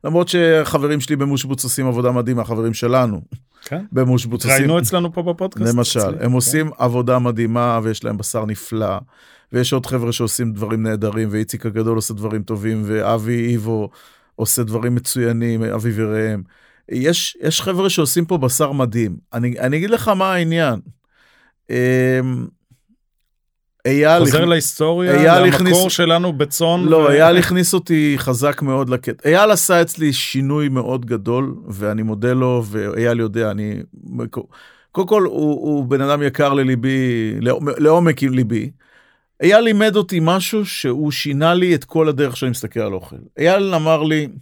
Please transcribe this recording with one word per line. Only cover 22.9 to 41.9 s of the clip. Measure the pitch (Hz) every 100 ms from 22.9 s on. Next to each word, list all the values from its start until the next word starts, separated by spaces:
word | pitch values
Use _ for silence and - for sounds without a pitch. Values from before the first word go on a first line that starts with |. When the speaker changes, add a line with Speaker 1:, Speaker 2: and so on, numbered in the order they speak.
| 220 _ _ _ _ _ _ _ _ -
Speaker 1:
אייל | 143 147 170
Speaker 2:
חוזר | 160 147
Speaker 1:
הכ-, | 175
Speaker 2:
להיסטוריה, | 165 - - 156 170 180
Speaker 1:
אייל | 180 160 180
Speaker 2:
למקור | 180 -
Speaker 1:
הכניס | 185 180 185
Speaker 2:
שלנו | - 170 165 180
בצאן | 143 147 - 165 175
Speaker 1:
לא, | 156 160
Speaker 2:
ו- | 151
Speaker 1:
אייל | 143 160 175
הכניס | 175 180 175
אותי | 190 170 160 151 139
חזק | 127 123 143 143
מאוד | 143 131 131
לקטע. | 123 - 117 143
אייל | 170 208
עשה | 196 - 180
אצלי | 170 - 156
שינוי | 131 - 135 139 147 147
מאוד | 131 120 127 120
גדול, | 117 101 120 135 - -
ואני | 98 104 107
מודה | 110 107 120
לו, | 127 127 123 110
ואייל | 104 101 101 117 117
יודע, | 113 107 110
אני... | 104 104 98 - - - 123 117 - - - - _ _
קודם | - 185
כל, | 214
הוא, | 185 - 151
הוא | 147 147 147 127
בן | 139
אדם | 139 147
יקר | 143 131 143
לליבי, | 139 131 127 131 135 127 117 110 107
לעומ-, | 117 127 143 -
לעומק | 151 165 170 143
ליבי. | 139 127 113 113 123 - _ _ _ _ _ _
אייל | 160 208
לימד | 233 208 220 208
אותי | 208 180
משהו | 160 185 180 220 202
שהוא | - 135 123 151
שינה | 131 147 139 160
לי | 175 180 160
את |
כל | -